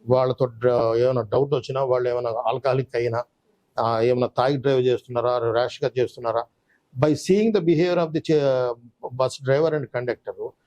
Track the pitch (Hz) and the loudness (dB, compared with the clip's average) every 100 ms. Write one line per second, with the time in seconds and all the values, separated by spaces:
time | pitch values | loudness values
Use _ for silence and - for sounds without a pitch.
0 | 117 127 131 123 123 113 123 120 113 117 | 0 2 2 0 -2 0 2 2 2 2
1 | 127 127 107 120 143 143 - 135 135 123 | 2 0 0 0 0 -2 -2 -2 0 0
2 | 123 123 120 113 113 127 135 131 127 120 | 0 -2 -4 -4 -2 -2 0 0 -2 -2
3 | 120 117 - _ _ _ _ - 117 113 | -2 -4 -6 _ _ _ _ -4 -2 2
4 | 120 123 120 - 127 143 139 135 127 120 | 2 2 0 0 0 0 0 2 2 0
5 | - 120 123 123 117 113 123 - 135 123 | -2 -4 -2 0 0 0 -2 -4 -4 -2
6 | 117 - 117 113 117 _ _ _ _ 127 | -2 -4 -4 -4 -6 _ _ _ _ -2
7 | 151 143 - 196 226 208 165 160 180 175 | 0 2 2 2 2 2 2 2 2 0
8 | 165 156 - 156 139 127 123 120 120 _ | -2 -2 0 2 2 0 -2 -6 -12 _
9 | - 127 131 - 131 139 160 151 139 123 | -10 -2 -2 -2 0 2 2 0 -4 -6
10 | 120 107 - 95 110 - | -4 -6 -8 -10 -12 -14